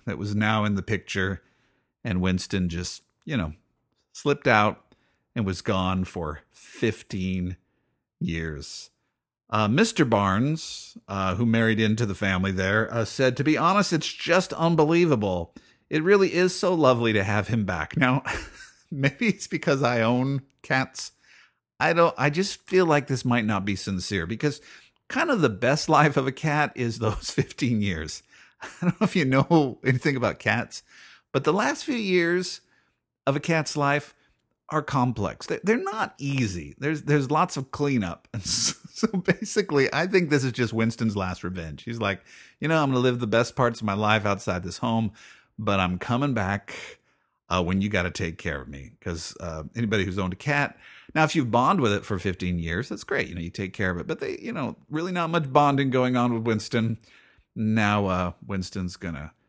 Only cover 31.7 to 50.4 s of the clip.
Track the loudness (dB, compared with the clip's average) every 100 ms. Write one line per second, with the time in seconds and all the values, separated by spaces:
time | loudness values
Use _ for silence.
31.7 | -2 -4 -4 0 2 2 0 -4 -10 _
32.7 | _ _ _ _ _ -2 -2 0 -2 -2
33.7 | -2 0 0 -4 _ _ _ _ _ -6
34.7 | -4 -2 0 0 0 -4 -6 -8 -4 0
35.7 | 0 0 -4 -6 -6 -4 -2 -2 -4 -10
36.7 | -8 -6 -4 0 0 2 2 0 -2 -8
37.7 | -2 0 0 -2 -6 _ -8 -2 0 0
38.7 | -4 -10 -4 -2 -2 0 -2 -2 -2 2
39.7 | 4 2 2 2 2 4 2 2 0 0
40.7 | 2 0 0 0 0 -2 -4 -6 -6 -8
41.7 | -10 -10 -4 -2 -2 -8 -20 -20 -6 0
42.7 | 2 2 4 4 2 2 2 2 2 0
43.7 | 0 -2 0 4 4 2 -2 -2 -4 -4
44.7 | -4 0 0 0 -4 -20 -20 _ -8 0
45.7 | 2 2 0 -2 0 0 0 0 -2 -6
46.7 | -14 -14 -20 _ _ _ _ -4 0 0
47.7 | 0 0 0 -2 -4 -6 -6 -6 -8 -8
48.7 | -14 -16 -12 -8 -8 -8 -12 -10 -10 -10
49.7 | -4 -2 0 0 -2 -4 -4